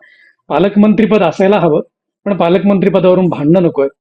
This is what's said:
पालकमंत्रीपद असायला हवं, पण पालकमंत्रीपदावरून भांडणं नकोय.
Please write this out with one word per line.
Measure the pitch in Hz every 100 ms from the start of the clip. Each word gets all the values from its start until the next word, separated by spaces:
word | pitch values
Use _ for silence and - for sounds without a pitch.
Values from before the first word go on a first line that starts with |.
| _ _ _ _ _
पालकमंत्रीपद | 147 196 202 214 208 214 208
असायला | 175 151 190 185
हवं, | 165 151 - _ _ _ 196
पण | 185
पालकमंत्रीपदावरून | 170 185 190 202 185 185 180 180 180
भांडणं | 135 143 180
नकोय. | 165 139 135 -